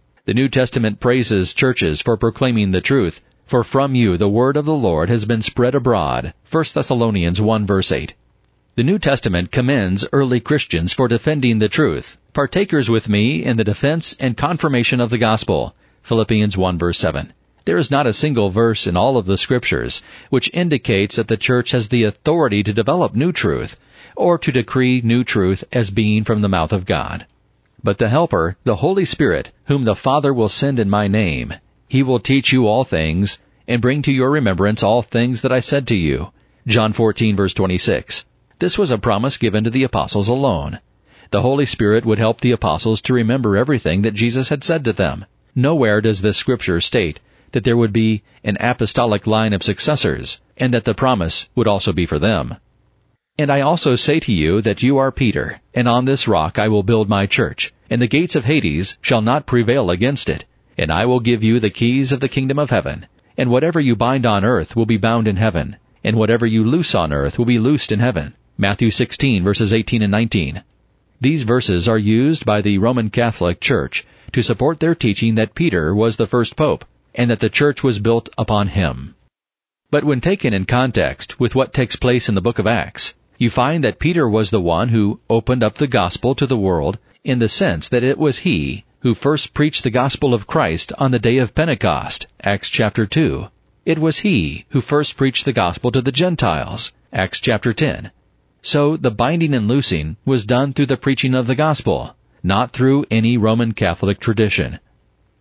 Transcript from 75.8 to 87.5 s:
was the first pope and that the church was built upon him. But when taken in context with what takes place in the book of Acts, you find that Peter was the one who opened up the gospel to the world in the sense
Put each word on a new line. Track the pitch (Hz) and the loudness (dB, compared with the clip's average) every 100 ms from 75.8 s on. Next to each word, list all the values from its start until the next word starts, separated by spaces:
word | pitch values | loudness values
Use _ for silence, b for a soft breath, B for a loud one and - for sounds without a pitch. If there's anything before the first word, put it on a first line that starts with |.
| 78 | 0
was | 101 113 107 | 2 0 0
the | 110 | 0
first | 123 113 - | 0 -2 0
pope | 151 73 - _ _ | -2 -2 -8 _ _
and | - 120 | -2 0
that | 113 | 0
the | 110 | 0
church | - 147 - | 2 0 2
was | 135 107 | 0 0
built | 110 117 - - | 0 0 -2 -6
upon | 107 104 98 | -2 0 0
him. | 87 80 62 67 - _ _ _ _ _ _ - | 0 -2 -4 -12 -18 _ _ _ _ _ _ -4
But | 147 | 0
when | 147 131 | 0 0
taken | 165 202 123 | 0 0 0
in | 98 92 | -2 0
context | 123 131 101 69 69 - - | 0 0 0 -2 -4 -10 -2
with | 123 | -2
what | 131 131 | 0 -2
takes | - 120 - | 0 -2 -2
place | 123 123 - | 0 0 0
in | |
the | 95 | 0
book | 110 113 | 0 0
of | 98 | 0
Acts, | 117 71 - - - _ - | 0 -4 -6 -8 -8 _ -2
you | 117 | -2
find | - 127 165 | 0 0 0
that | 120 - | -2 0
Peter | 151 170 123 | 0 0 2
was | 110 107 | 2 2
the | 107 | 0
one | 85 85 120 | 0 0 2
who | 113 104 - - | 2 2 -2 -2
opened | 117 - 127 | -2 0 0
up | 107 - | 0 0
the | 143 | -2
gospel | 120 90 - 123 | 0 -2 -2 -2
to | 135 127 | 0 0
the | 120 | 0
world | 95 85 71 98 b b | 0 0 0 -4 b b
in | - 127 | -4 0
the | |
sense | 110 | 0